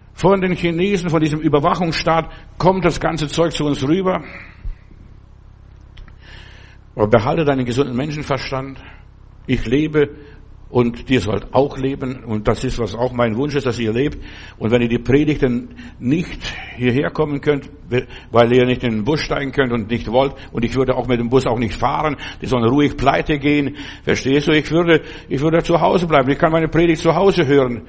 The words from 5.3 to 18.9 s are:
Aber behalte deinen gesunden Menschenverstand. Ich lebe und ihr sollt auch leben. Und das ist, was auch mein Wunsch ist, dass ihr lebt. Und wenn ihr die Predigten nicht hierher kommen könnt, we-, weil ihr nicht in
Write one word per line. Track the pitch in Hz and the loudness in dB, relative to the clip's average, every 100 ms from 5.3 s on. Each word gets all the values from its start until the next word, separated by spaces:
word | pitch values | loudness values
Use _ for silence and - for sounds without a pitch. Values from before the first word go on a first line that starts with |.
| - - - - - - - - - - - - - - - - 123 | -20 -20 -20 -20 -20 -20 -20 -20 -20 -20 -20 -20 -20 -20 -20 -10 -2
Aber | 107 | 4
behalte | 113 120 165 | 4 4 0
deinen | 147 135 123 | 0 0 0
gesunden | 120 135 120 | -2 -2 -4
Menschenverstand. | 151 151 131 135 - 131 135 135 - - - - - - - | -6 -6 -6 -6 -6 -8 -8 -14 -20 -20 -20 -20 -20 -12 -4
Ich | 117 117 | -4 0
lebe | 139 156 151 139 - - - - - - | 0 2 0 0 -4 -20 -20 -20 -20 -4
und | - 117 - - | 0 0 -2 -2
ihr | 127 | 0
sollt | 98 101 - | 0 -4 -2
auch | 127 139 135 | 0 0 -2
leben. | 135 139 131 120 | -6 -4 -8 -8
Und | 123 107 110 | -6 -4 -2
das | 107 | -2
ist, | 131 123 | -2 -4
was | 104 110 | -4 -2
auch | 127 | -2
mein | 123 117 107 | 0 0 0
Wunsch | 147 139 | -2 -2
ist, | 127 | -2
dass | 107 | -2
ihr | 110 | -2
lebt. | 117 147 - - - - - | 0 -2 -4 -14 -16 -18 -6
Und | 113 | 0
wenn | 120 | 2
ihr | 120 | 2
die | 120 | 0
Predigten | 123 139 151 139 131 120 - - - - | 2 2 2 0 0 -2 -6 -16 -20 -6
nicht | 120 156 - - - - - - | -2 -2 -2 -10 -10 -10 -12 -4
hierher | 123 123 165 | 0 0 0
kommen | - 151 143 | -2 -2 -2
könnt, | 147 143 - - - | 0 -2 -4 -16 -4
we-, | 123 - - - | -4 -4 -12 0
weil | 117 117 127 | 4 6 6
ihr | 123 | 4
nicht | 123 | 2
in | 123 | -2